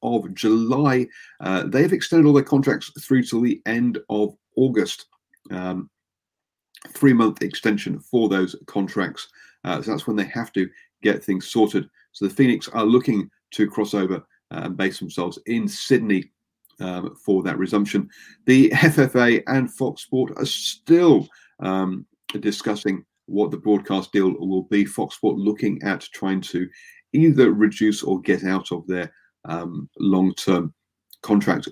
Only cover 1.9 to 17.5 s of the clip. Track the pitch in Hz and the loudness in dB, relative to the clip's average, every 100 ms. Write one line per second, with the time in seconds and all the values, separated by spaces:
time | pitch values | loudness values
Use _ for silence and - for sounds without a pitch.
1.9 | 190 - 165 147 143 135 139 139 - - | 0 2 4 6 6 4 0 2 -2 -6
2.9 | - - 131 123 117 120 101 107 117 120 | -10 0 0 0 0 0 -2 -2 -2 -2
3.9 | - - 107 104 - _ - 131 107 90 | -2 -4 -2 -2 -4 _ 0 0 0 -2
4.9 | - - _ _ _ - 95 92 92 - | -6 -18 _ _ _ -14 -10 -8 -8 -10
5.9 | _ _ _ _ _ _ _ _ - - | _ _ _ _ _ _ _ _ -20 -20
6.9 | - 139 120 110 - - - 113 104 95 | 2 4 6 2 -2 -8 -4 -2 -2 -4
7.9 | - - 120 107 95 92 - - 104 95 | -10 -4 0 2 0 -2 -6 -10 -6 -6
8.9 | 104 87 - - _ - _ 90 85 110 | -6 -6 -8 -18 _ -20 _ -8 -6 -6
9.9 | 78 - 104 95 - - 98 92 - _ | -6 -4 -4 -4 -8 -6 -4 -4 -6 _
10.9 | _ 104 98 - 95 - 113 107 98 - | _ 0 0 -2 -4 -2 0 2 0 -6
11.9 | _ _ - 98 - 131 117 - 113 107 | _ _ -6 -2 2 2 2 -2 -2 4
12.9 | 123 143 107 - _ _ - 104 - 104 | 4 4 -2 -2 _ _ -2 0 0 -2
13.9 | 104 92 87 - _ - 82 85 - 95 | 0 -2 -4 -10 _ -16 -10 -8 -4 -4
14.9 | - 87 92 90 - - 117 101 - - | -4 -10 -6 -6 -8 -6 -4 -4 -6 0
15.9 | 131 110 95 - _ _ _ _ - 92 | 2 2 -2 -4 _ _ _ _ -12 -10
16.9 | 90 90 - - 95 90 | -8 -10 -8 -2 0 0